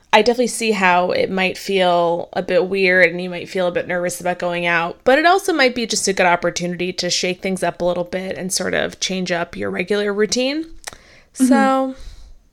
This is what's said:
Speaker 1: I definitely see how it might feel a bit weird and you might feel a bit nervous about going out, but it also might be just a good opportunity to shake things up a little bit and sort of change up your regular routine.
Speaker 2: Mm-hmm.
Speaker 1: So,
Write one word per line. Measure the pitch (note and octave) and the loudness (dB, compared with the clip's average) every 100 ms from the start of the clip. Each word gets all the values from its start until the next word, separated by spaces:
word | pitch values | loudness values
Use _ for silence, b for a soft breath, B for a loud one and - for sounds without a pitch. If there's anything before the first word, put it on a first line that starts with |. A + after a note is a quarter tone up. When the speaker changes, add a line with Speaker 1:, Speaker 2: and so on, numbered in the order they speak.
| - | 2
Speaker 1:
I | G#3+ | 4
definitely | A#3+ A#3+ A3+ | 4 2 0
see | - A3 | 0 -2
how | G3+ F#3 F3+ F3+ | 2 4 4 2
it | - - | 0 0
might | F#3+ F#3 - | 0 -2 -4
feel | - G3 F3+ F3 E3+ E3+ - | -2 2 4 4 2 -2 -4
a | - | -6
bit | F#3 F3+ F#3 | 0 0 2
weird | G3 F#3 F#3 E3+ | 2 4 6 4
and | F3 | 2
you | F3+ | -8
might | F3 - | -8 -8
feel | F#3+ F3 | -2 -2
a | |
bit | E3+ - | -2 -4
nervous | F3+ F3 - | -2 -4 -4
about | F3+ F3+ | -4 -4
going | F3+ F3 F3 | -4 -2 0
out, | E3+ E3+ - | 0 -2 -2
but | B3 C#4+ | 2 4
it | E4 | 4
also | F#4+ F#4+ | 2 2
might | D#4 B3+ B3 | 2 2 0
be | A3+ | -4
just | G#3+ - | -2 -2
a | |
good | F#3+ F3+ | 2 4
opportunity | F3 F3 - F3 F3 F3+ | 4 0 -4 -6 -6 -6
to | F3+ F3 | -4 -4
shake | - F3+ F3+ | -2 -4 -4
things | F#3+ F#3 | -4 -2
up | F3 F3 | -4 -2
a | F3 | -2
little | F3+ F3 | -2 -4
bit | F#3 F#3+ C#3 | -6 -8 -8
and | F#3 | -4
sort | - F#3 | -4 -2
of | D2+ - - | -2 -2 -4
change | - F#3 F3+ | -6 -4 -4
up | E3+ F3 F#3+ | -4 -6 -6
your | G3+ | -6
regular | F#3+ F#3 G#3 G#3 | -4 -2 -2 -2
routine. | G3+ G#3+ A#3+ C4 D4+ | -2 0 0 -2 -4
Speaker 2:
Mm-hmm. | D#4+ - - - - - _ - B3+ | -8 -12 -16 -18 -20 -20 _ 0 4
Speaker 1:
So, | C4+ C4+ C4 C4 C4 b b b b _ | 4 4 2 0 -6 b b b b _